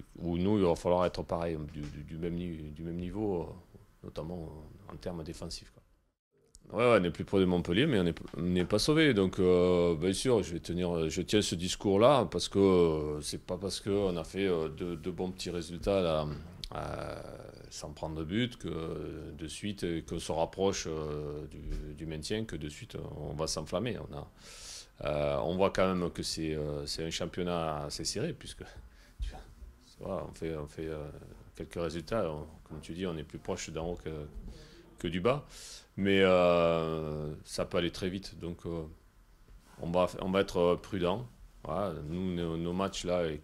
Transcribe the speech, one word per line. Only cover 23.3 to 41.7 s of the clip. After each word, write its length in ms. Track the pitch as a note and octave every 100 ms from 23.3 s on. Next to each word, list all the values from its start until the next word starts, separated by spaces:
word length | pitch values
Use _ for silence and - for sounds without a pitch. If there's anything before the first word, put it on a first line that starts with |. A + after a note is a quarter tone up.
va 120 | D2+ D#2+
s'enflammer. 520 | - D#2 F2+ A#2+ E2+
On 180 | D#2 D2
a, 140 | - - - - - - - -
euh, 320 | D2 D2+ D2 C#2+
on 120 | C2 F#2
voit 140 | G2
quand 240 | - F#2+
même 160 | F2+ E2+
que 100 | -
c'est, 320 | D#2+ - D#2+
euh, 320 | D2+ D2+ D2 D2
c'est 180 | -
un 60 | E2
championnat 760 | - E2+ F#2 F2 F2 D#2+ D2+
assez 220 | D2 - D#2
serré, 260 | G2 E3
puisque, 320 | C3 - - - - - - - -
tu 100 | - - - - - - - -
vois, 260 | F#2 F2+ D2+
on 60 |
fait, 240 | - D#2+ D#2
on 100 | D2
fait, 200 | D#2+ D#2+
euh, 240 | D#2 D2 - - - -
quelques 200 | - D#2+
résultats. 520 | F2 E2+ E2 D2+ - F2
On, 160 | D2+ D2+ - -
comme 140 | D#2
tu 140 | D2+
dis, 120 | E2 F#2+
on 120 | D#2+
est 40 |
plus 160 | D2 D#2+
proche 300 | - F#2 -
d'en 180 | D#2+ E2
haut 120 | F2
que, 240 | - D#2 D2 - - - - - - -
que 100 | F2
du 120 | F2+
bas. 260 | G#2 C#3+ - - - - - -
Mais, 260 | G2 G2
euh, 1120 | F#2+ F2+ F2+ F2 E2+ E2 D#2+ D#2+ D#2 D2+ D2+ D2+
ça 220 | - - E2+
peut 120 | F#2
aller 140 | E2+
très 160 | - F#2+
vite. 280 | F#2+ - E2
Donc, 260 | F2 E2+ F2
euh, 160 | E2 D#2+ E2 _ _ _ - - - - -
on 120 | E2+
va, 160 | F2 F2+ -
on 60 | F#2+
va 80 | F#2+
être 340 | G2 F2+ F2 E2
prudent. 420 | - G2 F2 G#2 B2+ - - -
Voilà, 320 | -